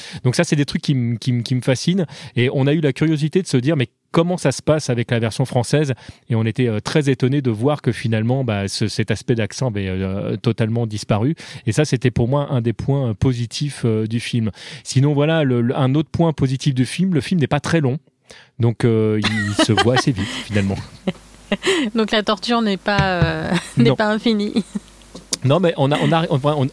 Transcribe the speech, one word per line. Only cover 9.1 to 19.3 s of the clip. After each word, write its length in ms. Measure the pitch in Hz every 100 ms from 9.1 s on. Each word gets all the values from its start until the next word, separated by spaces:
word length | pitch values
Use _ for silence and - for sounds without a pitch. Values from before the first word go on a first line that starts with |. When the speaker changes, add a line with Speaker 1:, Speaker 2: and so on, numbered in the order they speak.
Speaker 1:
aspect 240 | 107 -
d'accent, 360 | 117 104 - 127
bah, 100 | 101
euh, 580 | 95 95 95 98 107 117
totalement 480 | 123 110 110 117 117
disparu. 480 | 107 - 107 127 165 - - -
Et 60 |
ça, 120 | 110
c'était 260 | 151 120 127
pour 180 | 120 120
moi 200 | 143 143
un 120 | 123
des 100 | 117
points, 380 | 110 - 139 127
euh, 40 |
positifs, 680 | 107 131 120 117 - 147 -
euh, 220 | 120 110 110
du 140 | 117
film. 300 | - 120 110 - - 143
Sinon, 280 | - 131 143
voilà, 320 | 143 147 165
le, 160 | 139 123
le, 160 | 117 131
un 180 | 131
autre 140 | 143 156
point 220 | - 165
positif 420 | 151 131 135 147
du 120 | 127 123
film, 260 | - 190
le 80 | 160
film 200 | - 185
n'est 60 | 131
pas 140 | 147
très 220 | - 165
long. 160 | 135 139 - _ - - - -
Donc, 280 | 117 110 120
euh, 340 | 110 110 107
il 420 | 104